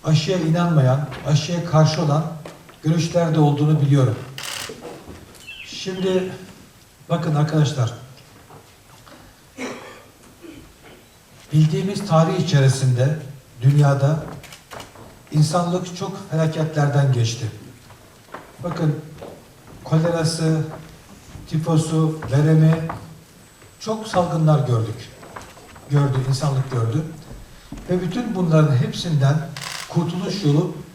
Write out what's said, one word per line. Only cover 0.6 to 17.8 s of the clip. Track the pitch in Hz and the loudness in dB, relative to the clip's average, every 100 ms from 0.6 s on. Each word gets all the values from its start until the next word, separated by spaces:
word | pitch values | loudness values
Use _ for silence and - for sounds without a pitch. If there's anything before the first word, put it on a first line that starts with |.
| 175 156 127 139 147 - 135 | 2 4 4 2 -2 -8 0
aşıya | 151 - 175 | 0 0 -6
karşı | - 156 156 - | 0 4 4 2
olan | 151 147 175 - - - - - | 0 0 -2 -10 -16 -18 -20 -6
görüşler | 156 165 - 175 165 | 0 0 0 0 2
de | 151 | 4
olduğunu | 143 139 151 147 | 4 4 2 2
biliyorum. | 135 143 120 110 - - - - - - - - - - - - - - - | 4 4 4 0 -10 -14 -12 -10 -12 -14 -16 -16 -18 -20 -20 -20 -20 -18 -16
Şimdi | - 196 185 190 185 185 - - - - - - _ - | -12 -8 -4 0 0 -2 -10 -16 -20 -20 -20 -20 _ -4
bakın | 170 165 | -2 0
arkadaşlar, | 147 151 156 135 - 113 - - - - - - - - - - - - - - _ - - 262 - - - - - - - - - - - - - - - _ - - | 2 2 2 2 0 -2 -4 -18 -20 -20 -20 -20 -20 -20 -20 -20 -20 -20 -20 -20 _ -20 -14 -12 -12 -18 -20 -20 -20 -20 -20 -20 -20 -20 -20 -20 -20 -20 -20 _ -20 -2
bildiğimiz | 151 156 190 190 - - | 2 2 2 -2 -4 2
tarih | 160 175 - | 2 4 0
içerisinde | - 139 135 - 127 120 135 160 - - - - | 2 4 4 2 0 2 0 -2 -8 -18 -20 2
dünyada | 127 147 143 135 139 156 - - - - - - - - - - - | 4 6 4 4 2 0 -4 -14 -18 -20 -18 -18 -18 -20 -20 -20 -2
insanlık | 151 - 175 175 180 175 - | 2 2 2 0 -2 -4 -8
çok | 190 - - | -8 -10 -6
felaketlerden | 160 156 165 156 151 139 131 135 | 0 0 0 -2 0 2 4 4
geçti. | 120 113 - 110 - - - | 2 0 -2 -8 -10 -20 -20